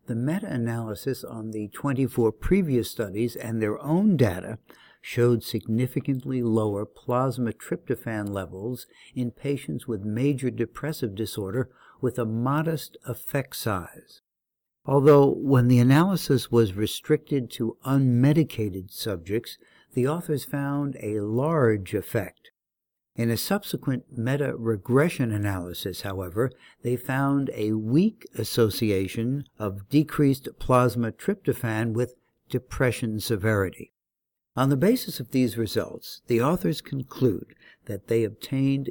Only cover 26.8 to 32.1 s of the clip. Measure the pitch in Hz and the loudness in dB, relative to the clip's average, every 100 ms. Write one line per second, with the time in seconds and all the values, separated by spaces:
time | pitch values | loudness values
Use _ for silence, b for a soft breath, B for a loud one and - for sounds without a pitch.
26.8 | 123 123 - 131 139 139 135 - 107 110 | -4 -4 -2 0 2 0 0 -2 -2 -2
27.8 | 110 135 208 - - - 110 - 113 - | 2 2 2 0 -10 -8 -4 2 2 2
28.8 | 110 98 95 - 113 139 135 _ 107 98 | 0 0 -2 -4 -4 -4 -6 _ -8 -6
29.8 | 101 147 151 - 143 135 - - - 127 | 0 2 2 2 2 2 -4 -8 2 4
30.8 | 123 120 113 110 - 202 - 123 120 110 | 4 2 -2 -4 -4 -2 -2 -2 -2 -2
31.8 | 117 113 123 | -2 -2 -4